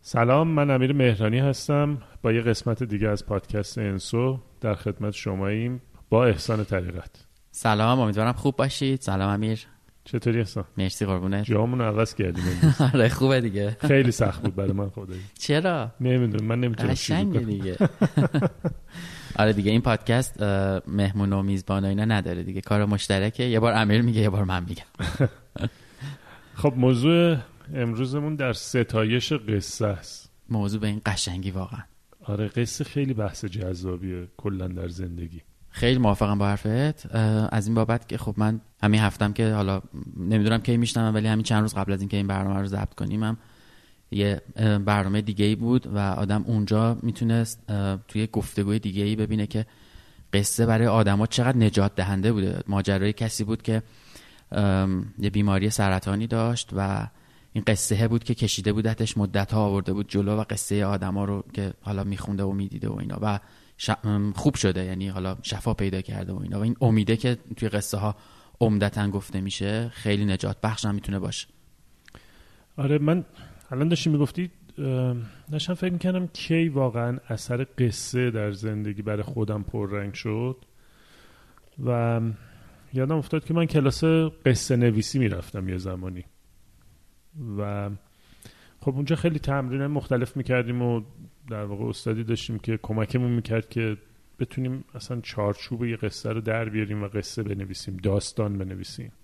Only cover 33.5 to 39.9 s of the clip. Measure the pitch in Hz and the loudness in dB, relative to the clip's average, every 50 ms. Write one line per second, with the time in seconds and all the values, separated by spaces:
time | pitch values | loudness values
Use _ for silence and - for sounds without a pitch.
33.5 | 87 107 98 90 92 90 92 92 90 87 92 92 90 90 90 90 _ - - 104 | -6 -4 -4 -4 -6 -4 -4 -6 -4 -4 -6 -6 -6 -8 -10 -12 _ -8 -6 -4
34.5 | 98 95 92 92 90 90 87 87 85 87 92 90 85 87 85 82 85 82 - - | -4 -2 -4 -6 -6 -6 -6 -8 -8 -8 -8 -8 -6 -8 -8 -10 -10 -16 -18 -20
35.5 | _ _ - - - - 120 120 131 127 120 107 101 - 110 101 104 101 101 101 | _ _ -20 -16 -4 0 2 2 4 4 4 4 4 4 2 2 2 2 2 2
36.5 | 101 104 - 107 110 123 139 151 156 - - - - 113 110 107 110 107 110 - | 0 0 -2 -2 0 0 0 0 -2 -6 -10 -4 0 2 2 4 4 2 2 2
37.5 | - 110 98 107 113 113 113 110 117 120 - - - 113 - 110 101 - 107 107 | 0 0 0 2 2 2 2 2 0 -2 -2 -6 -6 -4 -4 -4 0 2 2 2
38.5 | 110 107 - - _ _ - 104 107 107 110 101 - - 104 104 104 - 113 110 | 2 -2 -6 -14 _ _ 2 4 4 6 4 2 2 0 -2 0 0 0 0 2
39.5 | 110 104 101 95 98 92 - - | 2 2 0 0 0 -2 -4 -8